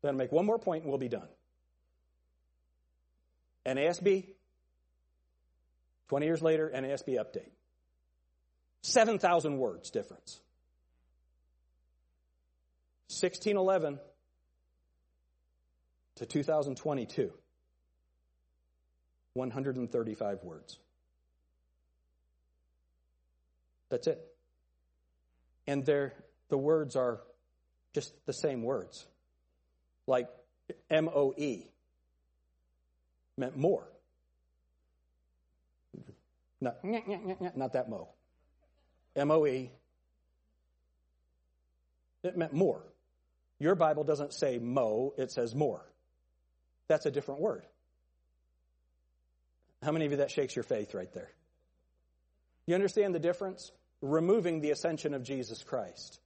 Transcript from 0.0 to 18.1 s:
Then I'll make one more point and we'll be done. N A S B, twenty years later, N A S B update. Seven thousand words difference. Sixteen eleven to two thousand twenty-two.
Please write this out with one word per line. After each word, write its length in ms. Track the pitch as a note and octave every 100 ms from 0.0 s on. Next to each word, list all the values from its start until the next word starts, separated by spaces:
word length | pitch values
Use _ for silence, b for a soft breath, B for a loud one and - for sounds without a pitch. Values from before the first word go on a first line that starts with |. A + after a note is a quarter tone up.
Then 100 | C#3+
I'll 60 | C3+
make 140 | B2
one 140 | D3+ G#3
more 140 | A3+
point 240 | F#3+ E3
and 80 | D#3
we'll 80 | C#3
be 100 | B2+
done. 180 | A#2 E2 - _ _ _ _ _ _ _ _ _ _ _ _ _ _ _ _ _ _ _ _ _ _ C3
N 120 | C3
A 100 | D#3
S 120 | F3
B, 300 | F#3 F#3+ F#3 - _ _ _ _ _ _ _ _ _ _ _ _ _ _ _ _ _
twenty 200 | C#3 D#3
years 140 | D#3+
later, 280 | D#3+ D#3+ D#3
N 160 | B2+ C3+
A 80 |
S 100 | C#3
B 140 | - B2
update. 300 | - G2 - _ _ _ _ _ _ _ _ _ _ _ _ _
Seven 360 | - A#3+ A3+ G#3
thousand 380 | F3+ E3+ D3+ C#3
words 320 | A#2+ F2 -
difference. 500 | A2+ - - - - _ _ _ _ _ _ _ _ _ _ _ _ _ _ _ _ _ _ _ _ _ _ _ _ _ _ _
Sixteen 480 | - F3+ - A3 G3+
eleven 420 | F#3 F#3+ D#3 C#3 - _ _ _ _ _ _ _ _ _ _ _ _ _ _ _ _ _ _ _ _ -
to 100 | A#2+
two 180 | E3+
thousand 340 | C#3 D#3 C#3+ B2+
twenty-two. 560 | D#3 C#3 A2+ - G#2 - _ _ _ _ _ _ _